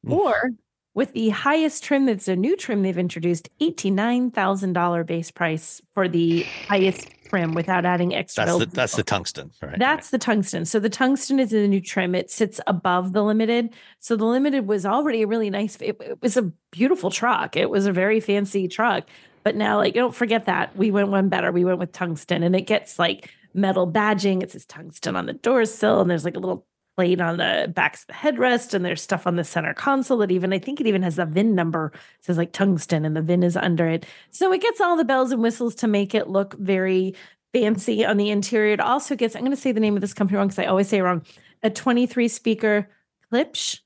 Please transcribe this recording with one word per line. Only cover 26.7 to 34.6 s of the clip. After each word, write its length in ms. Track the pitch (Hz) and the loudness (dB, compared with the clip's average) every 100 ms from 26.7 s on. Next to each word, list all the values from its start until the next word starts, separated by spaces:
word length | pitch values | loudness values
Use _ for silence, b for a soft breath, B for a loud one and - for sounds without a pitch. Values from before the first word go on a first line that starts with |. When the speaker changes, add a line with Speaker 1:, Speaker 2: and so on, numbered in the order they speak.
| _ _ - | _ _ -2
Speaker 2:
plate 240 | 180 180 | 0 2
on 160 | 170 170 | 0 0
the 340 | - - - | 0 0 -2
backs 280 | 165 156 - | 0 -2 -2
of 40 | - | -16
the 60 | |
headrest, 600 | - 302 240 254 240 - | -4 -2 0 2 2 0
and 100 | 202 | -2
there's 180 | 180 170 | -2 -4
stuff 240 | - 180 180 | -4 -2 0
on 120 | 170 | -2
the 60 | |
center 300 | 170 175 160 | -2 -2 -4
console 440 | - - 269 254 247 | -4 0 0 0 0
that 140 | 202 | 2
even, 200 | 180 185 | 0 0
I 80 | 190 | -2
think 220 | 190 285 | -4 -2
it 60 | 233 | 0
even 140 | 196 | 2
has 120 | 185 156 | 0 -2
the 100 | 170 | -2
vin 300 | 160 220 190 | 2 2 2
number. 360 | 165 160 156 - | 2 -2 -4 -8
It 300 | - _ - | -20 _ -2
says, 120 | 170 | -2
like, 140 | 170 | -2
tungsten, 540 | - 196 175 - 165 156 | 0 2 2 0 0 0
and 100 | 156 | -2
the 60 | |
vin 200 | 160 175 | 0 2
is 120 | 180 180 | 2 2
under 320 | 170 165 165 | 0 2 0
it. 180 | 165 - B B | -2 -6 B B
So 200 | - 370 | -2 0
it 100 | 370 | 2